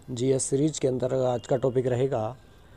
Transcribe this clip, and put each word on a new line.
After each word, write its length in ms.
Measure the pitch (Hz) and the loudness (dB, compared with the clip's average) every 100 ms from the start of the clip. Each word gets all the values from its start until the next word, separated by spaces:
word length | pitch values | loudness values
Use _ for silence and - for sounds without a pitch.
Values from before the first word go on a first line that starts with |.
| - | -12
जीएस 320 | 123 131 131 | -2 0 0
सीरीज 360 | - 135 156 147 | 0 0 0 0
के 80 | 131 | 0
अंतर्गत 380 | 127 123 131 127 | 0 0 0 0
आज 220 | 123 - | -2 -2
का 100 | 135 | 0
टॉपिक 300 | 131 123 127 | 2 0 2
रहेगा 480 | 123 135 127 107 127 - - - | 2 0 0 -4 -8 -18 -20 -20